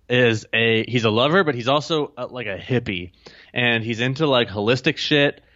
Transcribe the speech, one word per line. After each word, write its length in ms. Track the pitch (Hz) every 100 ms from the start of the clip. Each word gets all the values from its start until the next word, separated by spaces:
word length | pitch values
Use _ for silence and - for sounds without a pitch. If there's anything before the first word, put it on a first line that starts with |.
| -
is 380 | 127 120 110 -
a, 320 | 113 113 113
he's 200 | - 120
a 60 | 110
lover, 340 | 110 143 190
but 100 | 151
he's 140 | 120 117
also 440 | 147 143 160 143 -
a, 100 | 123
like, 200 | 123 104
a 100 | 92
hippie, 540 | 92 123 120 90 87 _ - - -
and 300 | 123 120 113
he's 180 | 113 110
into, 260 | 127 135 156
like, 220 | 123 113
holistic 480 | 104 104 131 160 -
shit 460 | - 147 143 - _